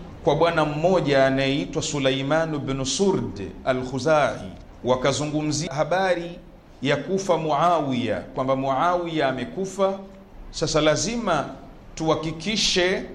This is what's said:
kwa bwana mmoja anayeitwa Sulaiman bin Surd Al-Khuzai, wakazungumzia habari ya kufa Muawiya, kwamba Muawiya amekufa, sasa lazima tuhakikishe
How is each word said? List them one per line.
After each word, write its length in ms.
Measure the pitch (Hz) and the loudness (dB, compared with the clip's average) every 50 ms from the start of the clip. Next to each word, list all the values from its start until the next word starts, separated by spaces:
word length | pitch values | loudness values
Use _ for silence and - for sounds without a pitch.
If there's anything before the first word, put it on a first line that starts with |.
| - - - - - | -12 -14 -12 -4 0
kwa 120 | 156 147 | 0 2
bwana 300 | 151 165 170 165 160 151 | 4 4 4 4 4 2
mmoja 600 | 147 147 151 160 185 190 175 151 143 139 135 135 135 | 2 2 2 2 4 4 4 4 4 4 6 6 4
anayeitwa 540 | 135 135 135 135 139 151 175 - - 156 | 4 2 2 0 0 0 -2 -4 -4 -4
Sulaiman 760 | 135 - - 147 135 135 135 135 135 139 151 160 165 160 151 147 | -4 -4 -2 0 2 2 2 0 0 0 0 0 0 0 -2 -4
bin 280 | 123 127 135 135 131 | -4 -4 -4 -4 -2
Surd 560 | 131 - - 196 196 160 131 120 104 - 104 95 85 - - - | -2 -2 0 2 2 2 0 -2 -4 -8 -8 -10 -10 -10 -6 -2
Al-Khuzai, 760 | 131 127 127 127 127 135 131 117 160 156 151 139 113 107 - 98 92 87 - - - - - - | -2 -2 0 -2 -4 -4 -2 2 2 4 4 4 2 0 -4 -8 -12 -14 -16 -18 -20 -16 -4 0
wakazungumzia 920 | 117 127 127 135 143 131 123 151 151 147 156 151 151 139 139 165 180 - | 0 2 2 2 2 0 0 -2 -2 -2 -2 -2 -2 -2 -2 -4 -4 -2
habari 580 | 147 151 151 170 185 190 185 175 170 170 170 175 - - - - - - - - - | -2 -2 0 2 2 2 2 0 0 -2 -8 -10 -14 -18 -20 -20 -20 -20 -20 -12 -4
ya 140 | 123 139 147 135 | -2 0 0 0
kufa 400 | - 175 190 190 - - 170 156 | 0 -2 -2 0 2 2 2 2
Muawiya, 840 | 160 156 147 139 165 175 170 156 147 135 127 117 113 107 98 87 | 2 2 2 4 4 4 4 4 2 0 0 0 0 0 -2 -4
kwamba 360 | - - - 139 131 131 135 | -6 -6 -6 -4 0 0 0
Muawiya 720 | 135 135 135 135 135 160 175 180 180 175 165 160 151 139 131 | 0 0 0 0 2 2 2 2 2 0 -2 0 0 0 0
amekufa, 720 | 127 123 120 120 - 185 190 190 - 196 190 196 196 202 - - - - - - - - - - | 0 -2 -4 -6 -6 -6 -6 -4 -2 0 0 0 0 -2 -8 -14 -18 -20 -20 -20 -18 -18 -16 -12
sasa 300 | - - 165 - - 151 | -6 -4 -2 0 2 4
lazima 640 | 151 156 151 - - 208 233 240 214 190 165 143 120 - - - - - - - - - - | 4 4 4 2 0 -2 -2 -2 0 0 0 0 -2 -4 -8 -14 -16 -18 -20 -20 -20 -14 -8
tuhakikishe 1080 | - 160 156 151 - 156 160 156 165 - 202 220 196 - - - 190 175 185 196 233 - - | -4 0 0 0 0 -2 -6 -6 -6 -4 -4 -2 0 0 2 2 2 2 2 2 -2 -4 -8